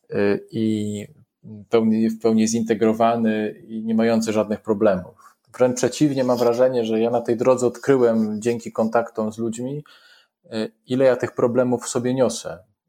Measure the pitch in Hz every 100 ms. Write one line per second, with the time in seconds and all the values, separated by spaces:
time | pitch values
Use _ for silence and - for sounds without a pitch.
0 | - 107 101 101 - 113 110 107 104 104
1 | 101 - _ _ - 107 101 117 110 110
2 | 113 110 113 110 110 117 113 107 110 110
3 | 113 117 113 107 107 - - 110 113 113
4 | 113 113 110 107 104 104 - 104 110 92
5 | - - - _ _ - 127 127 123 -
6 | 147 135 127 120 120 120 127 127 113 110
7 | 113 120 117 117 123 123 120 - - 135
8 | 117 113 107 107 117 117 110 113 110 117
9 | 117 - 107 107 117 113 127 147 151 -
10 | _ _ _ _ - 110 110 _ - 127
11 | 135 123 120 - 127 120 123 120 - 123
12 | 123 131 117 - - 85 _ _